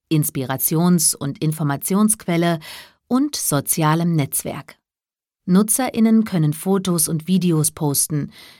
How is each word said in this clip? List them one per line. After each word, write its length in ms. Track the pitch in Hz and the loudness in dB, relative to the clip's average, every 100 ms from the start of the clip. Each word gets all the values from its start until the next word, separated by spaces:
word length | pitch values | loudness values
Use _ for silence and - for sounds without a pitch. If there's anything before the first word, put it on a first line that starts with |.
| - | -2
Inspirations- 1040 | 156 151 - 127 135 - 160 175 180 - | -2 0 -4 -4 -4 -2 2 4 2 2
und 300 | - 143 139 | -4 -6 -4
Informationsquelle 1160 | 156 156 147 143 - 190 214 208 - 170 170 165 - - - _ - | -4 -2 -2 -2 -2 2 2 0 -2 0 0 -2 -6 -18 -20 _ -4
und 260 | 247 294 - | -2 -2 -4
sozialem 800 | - 147 135 - 151 160 170 160 | -2 -2 0 0 2 2 2 0
Netzwerk. 640 | 139 - 151 139 - - _ _ _ _ _ _ - | 0 -4 -8 -10 -14 -20 _ _ _ _ _ _ 2
NutzerInnen 800 | 185 214 - 254 - 220 220 | 2 4 0 -2 2 4 4
können 300 | 220 185 156 | 2 0 0
Fotos 560 | 151 185 196 190 175 - | 0 0 0 0 0 0
und 180 | 160 156 | -2 0
Videos 440 | 185 180 160 147 | 0 2 2 0
posten, 600 | - 151 135 - 151 143 - - | -2 -2 -2 -2 -4 -6 -12 -20